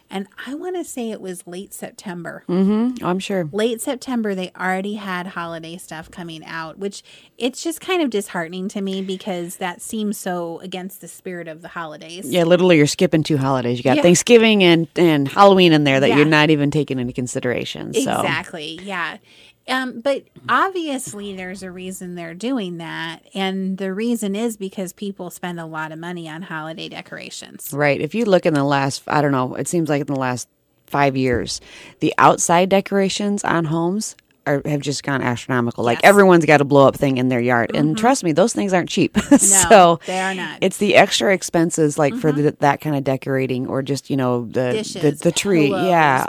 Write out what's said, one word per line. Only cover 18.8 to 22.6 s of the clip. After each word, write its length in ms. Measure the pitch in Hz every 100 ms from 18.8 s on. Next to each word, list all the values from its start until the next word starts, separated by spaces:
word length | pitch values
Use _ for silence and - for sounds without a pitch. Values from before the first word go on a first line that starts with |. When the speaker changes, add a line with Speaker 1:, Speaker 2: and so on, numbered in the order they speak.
Speaker 1:
yeah. 340 | 190 190 160 165 _ _ _ _ -
Um, 300 | 254 254 240
but 240 | 277 277 - - - 240 370
obviously 680 | 381 320 277 - 208 202 190
there's 280 | 185 190
a 80 | 185
reason 440 | 180 185 190 180 175
they're 180 | 170
doing 440 | 170 226 269